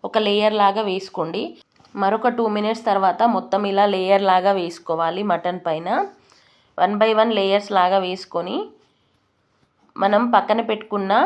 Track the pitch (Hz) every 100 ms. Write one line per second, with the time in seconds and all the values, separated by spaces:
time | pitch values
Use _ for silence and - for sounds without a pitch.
0 | - 220 208 208 214 214 202 202 208 190
1 | - - 165 185 320 - _ _ _ 196
2 | 196 214 240 233 226 208 214 226 226 196
3 | 190 180 233 196 - 196 202 196 208 196
4 | 185 196 196 185 190 196 170 170 - 165
5 | 165 185 208 170 180 175 175 160 175 262
6 | 403 - _ _ _ _ _ - 185 208
7 | 220 214 233 214 196 202 202 196 180 196
8 | 185 185 - 175 180 269 427 _ _ _
9 | _ _ _ _ _ _ _ _ _ -
10 | 196 208 240 220 190 214 226 214 - 208
11 | 190 214